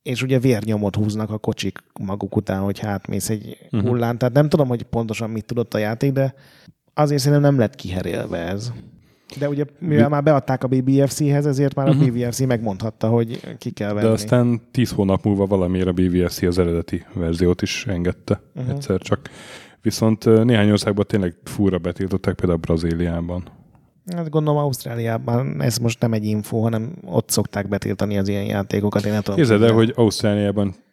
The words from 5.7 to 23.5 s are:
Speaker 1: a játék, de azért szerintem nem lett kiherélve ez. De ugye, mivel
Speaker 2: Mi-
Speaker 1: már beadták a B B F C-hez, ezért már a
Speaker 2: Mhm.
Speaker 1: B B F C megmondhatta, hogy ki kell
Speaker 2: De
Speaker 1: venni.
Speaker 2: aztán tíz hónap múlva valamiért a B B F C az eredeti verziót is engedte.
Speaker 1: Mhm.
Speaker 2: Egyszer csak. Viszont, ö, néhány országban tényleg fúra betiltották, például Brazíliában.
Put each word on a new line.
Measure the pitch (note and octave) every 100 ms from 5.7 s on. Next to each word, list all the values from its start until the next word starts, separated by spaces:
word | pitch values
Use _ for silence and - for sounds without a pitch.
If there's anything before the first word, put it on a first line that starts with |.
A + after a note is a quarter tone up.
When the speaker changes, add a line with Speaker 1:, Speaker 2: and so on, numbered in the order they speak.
Speaker 1:
a | G#2+
játék, | G#2 A#2 C#3
de | C3+ C3+ - _ _ - _ _
azért | - D3+ C#3+
szerintem | C3+ D3 C#3+
nem | C#3
lett | G#2+ -
kiherélve | F2+ F#2 F2+ - - E2+
ez. | E2+ G2 A#2+ A#2 - - _ _ - C#3
De | C#3+
ugye, | C#3+ D3 _
mivel | F3 D3
Speaker 2:
Mi- | C#3+
Speaker 1:
már | D3
beadták | D3 C#3+ - B2+
a | B2+
B | C3
B | B2+ C3+ C#3
F |
C-hez, | - D3 C#3+ D3
ezért | C3+ C#3 C#3
már | C3+
a |
Speaker 2:
Mhm. | C#3 C#3+
Speaker 1:
B |
B | A#2 A#2+
F | A2+
C |
megmondhatta, | C3 A#2 A2+ F#2+ A2+ - A2
hogy | A#2 A2+ - - A#2
ki | A#2+
kell | - G#2
Speaker 2:
De |
Speaker 1:
venni. | G#2 A2+
Speaker 2:
aztán | A2 G#2 B2 A#2+ A#2 -
tíz | - A2+
hónap | - G2 F#2+
múlva | G#2+ G2 G2
valamiért | G2 F2+ F#2 F#2
a |
B | F2+
B | F#2 F2+ F2
F |
C | -
az | F#2 F2
eredeti | F2 E2+ E2 F2 -
verziót | G2 E2+ E2 F2+ F2
is | G2+ - -
engedte. | F2 F2 - - G#2 _
Speaker 1:
Mhm. | - B2+
Speaker 2:
Egyszer | C#3 - F#2
csak. | - G2+ - - - - - _
Viszont, | A2 - A2+ G#2+ A#2+
ö, | A2+
néhány | A#2 A2+ G#2
országban | G#2 - G2+ G2+
tényleg | G#2+ F#2 -
fúra | - - G2 F2+
betiltották, | F2 E2+ F#2+ F#2 - F#2
például | F2+ E2+
Brazíliában. | D#2+ E2 E2+ E2 F2 E2+ E2+ F2+ -